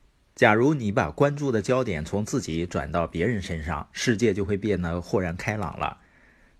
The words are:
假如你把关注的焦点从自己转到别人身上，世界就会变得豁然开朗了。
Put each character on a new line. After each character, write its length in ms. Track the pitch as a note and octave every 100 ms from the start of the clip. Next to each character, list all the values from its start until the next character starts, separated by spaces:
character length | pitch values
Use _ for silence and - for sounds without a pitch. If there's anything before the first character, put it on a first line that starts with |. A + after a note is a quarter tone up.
| _ _ _
假 200 | - A#2+
如 200 | G#2+ C3+
你 200 | D#3 G#2+
把 180 | G#2+ E2
关 240 | - C#3+ C#3+
注 160 | C#3+
的 100 | A2
焦 220 | G2 B2+
点 220 | A#2+ E2 D#2+
从 180 | G2
自 160 | G#2+ -
己 260 | F2 D#2+ F2
转 240 | - C#2+
到 160 | E2+ E2
别 220 | E2 G2+
人 140 | A2
身 200 | F2 E2+
上， 280 | D2+ D2 -
世 240 | - - G#2+
界 180 | A2+
就 120 | G2 F#2
会 100 | G2+
变 260 | G#2+ F#2
得 200 | F2 E2+
豁 180 | E2+ A2+
然 160 | F2+ F2
开 220 | - G#2+
朗 200 | E2+ -
了。 220 | - - _ _ _ _ _